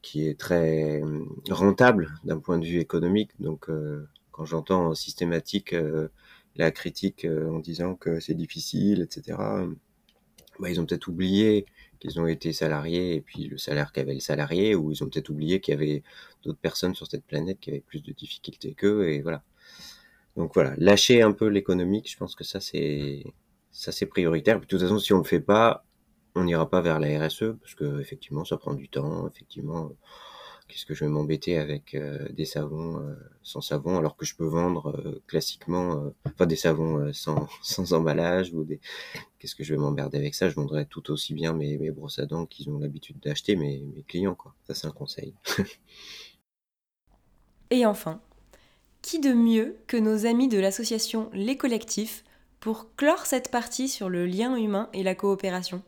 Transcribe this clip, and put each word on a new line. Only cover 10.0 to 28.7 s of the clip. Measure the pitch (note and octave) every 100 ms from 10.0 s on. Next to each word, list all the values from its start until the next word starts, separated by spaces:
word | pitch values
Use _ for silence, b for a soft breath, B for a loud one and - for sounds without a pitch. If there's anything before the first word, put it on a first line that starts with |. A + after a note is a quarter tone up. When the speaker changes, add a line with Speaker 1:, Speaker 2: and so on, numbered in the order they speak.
| _ _ _ _ - -
Speaker 1:
bah, | F#3+
ils | E2+
ont | E2
peut-être | F#2 -
oublié | F2 F#2 G2 A2 G#2+ G2 b b _
qu'ils | - D2+
ont | E2
été | D#2 E2
salariés | D#2 D#2+ D2+ D#2 F2 F2+ D#2+
et |
puis | - - -
le | -
salaire | - D2 D2
qu'avait | - C2+
le | C2+
salarié, | - D2 C#2+ E2+ G#2+ G2
ou | D2+
ils | D2+
ont | C#2+
peut-être | - C#2
oublié | D2 D#2 F#2+
qu'il | -
y | D2
avait | D2+ D2+ B B B B
d'autres | - D#2+
personnes | E2 - F2+ F#2
sur | D#2+
cette | C#2+ _
planète | D2+ E2 F#2+
qui | -
avaient | C#2+
plus | _ D#2+
de | -
difficultés | - - - - - - -
qu'eux, | G2+ G#2 F2
et | D2
voilà. | D2+ D#2+ _ B B B B B B B B -
Donc | E2
voilà, | - C2+ D2
lâcher | F2+ G2+ - A#2+
un | A2
peu | G2+ G#2+
l'économique, | G2+ F#2+ F2+ F2+ G#2 -
je | -
pense | F2 -
que |
ça | - F#2+
c'est, | - - D2+ C#2+ C#2+ C#2 - _ _ _ _
ça | - -
c'est | - -
prioritaire. | - E2+ D#2+ G#2+ G#2+
Puis, | -
de |
toute | F#2
façon, | F2+ G#2
si | -
on | G2
le |
fait | D#2+ E2+
pas, | - G#2 A2+ A2 _ _ _ _ _ F2+
on |
n'ira | F2 E2 D#2+
pas | F#2
vers | E2+ D#2
la | D2+ D2+
R |
S | D#2 -
E, | A2 A2+
parce | -
que | - D2 C#2+
effectivement, | - C2+ - C#2+ E2+
ça | -
prend | -